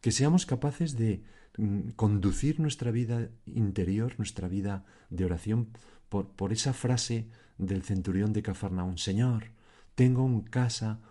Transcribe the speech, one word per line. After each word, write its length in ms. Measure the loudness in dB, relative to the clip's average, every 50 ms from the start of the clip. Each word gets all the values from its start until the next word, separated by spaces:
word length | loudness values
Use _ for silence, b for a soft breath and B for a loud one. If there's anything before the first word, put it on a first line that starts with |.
Que 100 | 2 2
seamos 340 | 2 4 4 6 6 4 4
capaces 520 | 2 -2 -2 0 -4 -2 -2 -4 -2 0
de, 260 | 0 2 2 2 0 B B B B B B B
mm, 340 | -2 0 0 0 0 -2 -4 -2
conducir 640 | 0 2 4 4 4 2 2 2 2 0 0 2 2
nuestra 320 | 0 0 0 -2 -2 -2
vida 380 | 0 0 0 0 0 -2 -2 -4 -8 -16 -16
interior, 720 | -6 -2 0 0 0 2 0 0 0 2 0 0 -2 -2
nuestra 320 | -4 -6 -6 -4 -6 -6 -4
vida 340 | -2 -2 -2 -2 -4 -4 B B B B B B
de 140 | -4 -2 0
oración, 460 | 0 0 -2 -2 0 0 0 0 -2 B B B B B B B -4
por, 180 | -4 -4 -4 -4 -4
por 160 | -4 -2 -2
esa 220 | 0 0 0 -2 -2
frase 560 | 0 0 0 0 0 0 -2 -2 -4 -4 -6 B B B B B
del 240 | B -4 -2 -2 -2 0
centurión 500 | 0 -2 0 0 0 0 2 2 2 0
de 100 | 0 -2
Cafarnaún, 540 | -2 -4 -4 -4 -4 -2 -2 -2 -4 -4
Señor, 540 | -4 -4 -2 0 2 2 2 2 0 -4 -8 B B B B B B B B 2
"Tengo 280 | 4 4 6 6 4 2
en 140 | 2 2 0
casa 600 | -2 -2 -2 0 0 0 0 -2 -2 -4 -4 -4 B B